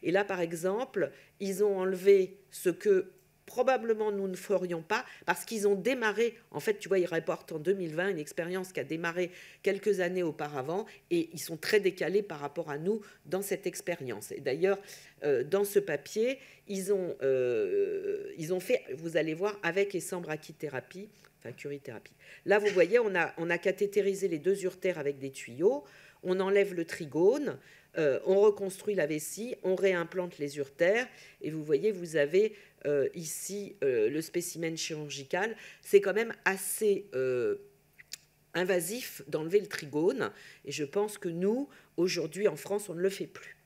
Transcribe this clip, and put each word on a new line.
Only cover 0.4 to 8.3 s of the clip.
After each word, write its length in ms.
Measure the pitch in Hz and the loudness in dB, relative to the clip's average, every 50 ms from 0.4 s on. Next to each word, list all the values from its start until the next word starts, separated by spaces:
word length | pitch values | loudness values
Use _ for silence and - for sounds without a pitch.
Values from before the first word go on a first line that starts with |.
exemple, 680 | 175 165 170 165 160 185 190 220 262 262 - 202 165 135 - - - - _ _ | -2 -2 -2 -2 -2 -2 0 -2 -4 -4 -2 -2 -2 -2 -4 -12 -20 -20 _ _
ils 240 | 196 196 196 190 208 | -6 -4 0 2 2
ont 160 | 208 196 190 | 2 2 2
enlevé 580 | 185 190 190 180 180 202 202 196 185 185 - - - _ | 0 0 -2 2 8 8 8 8 8 2 -4 -16 -20 _
ce 200 | - - - 185 | -16 -2 0 0
que 400 | 170 175 - 214 196 190 185 - - - _ _ _ _ _ | 0 2 4 4 4 4 4 0 -10 -20 _ _ _ _ _
probablement 640 | - - 226 247 254 262 247 226 233 226 214 220 214 | -12 -2 0 2 4 4 2 2 0 0 0 2 -2
nous 160 | 208 202 196 | 0 -2 -2
ne 100 | 190 185 | -4 -4
ferions 440 | 180 - - 202 180 180 180 175 165 | -6 -4 0 0 0 0 -2 -4 -6
pas, 240 | 160 - 214 233 262 - - - - | -4 -2 -2 -2 -2 -6 -16 -14 -2
parce 180 | - 175 - - | -2 -2 -2 -2
qu'ils 240 | - 233 220 202 208 | -6 -6 0 2 2
ont 60 | 202 | 2
démarré, 600 | 190 170 220 269 254 233 214 202 208 233 233 226 - - _ | 2 2 0 0 2 2 0 2 2 0 0 0 -6 -20 _
en 100 | - - | -10 -4
fait, 180 | 147 - 208 208 | -2 -2 -2 -2
tu 100 | - 170 | 0 0
vois, 100 | 190 190 | 2 2
ils 60 | 180 | 2
reportent 480 | 170 165 165 160 - 165 156 - - 170 | 2 0 -2 -2 -2 -4 -6 -6 -8 -8
en 60 | 156 | -4
deux 160 | 151 165 202 | 0 0 0
mille 200 | 196 180 160 151 | 0 -2 -4 -2
vingt 140 | 160 180 202 | -2 -2 -2
une 100 | 196 160 | -2 -4
expérience 540 | 151 - | -6 -8